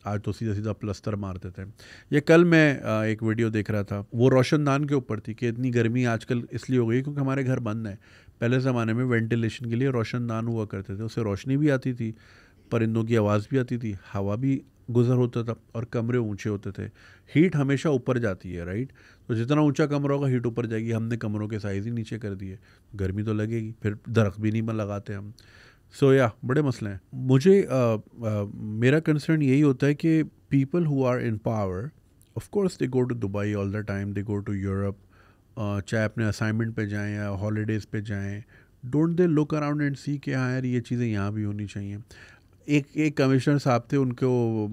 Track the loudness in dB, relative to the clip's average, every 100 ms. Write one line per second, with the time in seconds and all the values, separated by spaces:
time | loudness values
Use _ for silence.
0 | -6 -4 -4 -4 -4 -2 -4 -4 -6 -6
1 | -4 -4 -6 -8 -12 -12 -14 -16 -20 -18
2 | -2 2 6 8 8 8 6 4 0 0
3 | 0 0 0 0 0 0 -2 -2 -2 -6
4 | -4 2 4 6 4 2 2 0 0 -2
5 | -2 -6 -8 -4 -4 -2 0 2 2 2
6 | 0 0 -2 -4 -4 -8 0 2 2 0
7 | -2 -4 -2 -2 0 -2 -2 -6 -6 -10
8 | -16 -20 -18 -4 0 2 2 0 0 0
9 | 2 0 0 0 -2 -4 -4 -2 0 0
10 | -2 -4 -4 -4 -4 -4 -4 -6 -8 -8
11 | -6 -4 -2 -2 -2 2 2 2 -2 -4
12 | -6 -8 -18 -20 -20 _ -4 0 2 0
13 | 2 2 4 2 0 -2 -2 -4 -6 -8
14 | -8 -6 -4 0 0 0 -4 _ -2 2
15 | 4 4 2 -2 -6 -8 _ -10 -6 -4
16 | 0 0 -2 -4 -4 -4 -6 -10 -10 -12
17 | -20 -20 0 4 4 4 0 0 2 0
18 | 0 0 0 -4 -8 -8 -6 -6 -6 -12
19 | -20 -14 -6 -2 0 4 4 4 0 0
20 | 0 0 0 0 0 -2 -4 -2 -2 -2
21 | -2 -4 -4 -4 -4 -4 -4 -4 -4 -6
22 | -6 -8 -8 -8 -10 -14 -18 -20 _ -6
23 | -4 -2 -2 -2 -2 -4 -6 -6 -4 -4
24 | -2 2 2 2 -2 0 -2 -4 -4 -6
25 | -8 -12 -12 -18 -20 -20 -20 _ _ 2
26 | 6 6 4 0 -2 0 0 -2 -6 -8
27 | -12 -4 4 6 8 6 6 2 2 0
28 | -4 -8 -2 -2 -4 -6 -6 0 4 4
29 | 4 0 2 2 4 6 4 4 2 2
30 | 2 2 0 -6 0 2 2 0 2 2
31 | 2 0 -2 -2 -2 -2 -2 -4 -8 -12
32 | _ _ _ -12 -6 -2 -2 0 -2 0
33 | 0 -2 -4 -2 -2 -2 -2 -4 -4 -4
34 | -4 -4 -4 -4 -4 -4 -2 -2 -4 -6
35 | _ _ _ _ _ -8 -4 -4 -4 -2
36 | -2 -2 -2 -2 -2 -2 -2 -4 -4 -4
37 | -4 -4 -6 -4 -4 -2 -2 -4 -4 -8
38 | -6 -6 -6 -10 -14 -20 _ _ -4 0
39 | 2 2 4 4 2 -2 -2 -2 -2 -4
40 | -6 -6 -4 -2 -2 -2 0 -2 -2 -2
41 | 0 0 -2 -2 -4 -4 -6 -8 -10 -10
42 | -14 -20 -20 -20 _ _ 0 0 0 -2
43 | -2 2 2 4 2 2 2 0 0 0
44 | 0 0 0 2 2 0 -2